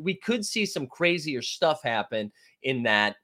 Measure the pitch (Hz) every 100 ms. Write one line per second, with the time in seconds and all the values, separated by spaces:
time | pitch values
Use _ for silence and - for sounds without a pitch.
0 | 160 185 - 233 208 226 202 175 131 -
1 | 175 175 151 131 - - 170 151 127 113
2 | 104 113 104 - _ _ 131 127 120 104
3 | 104 104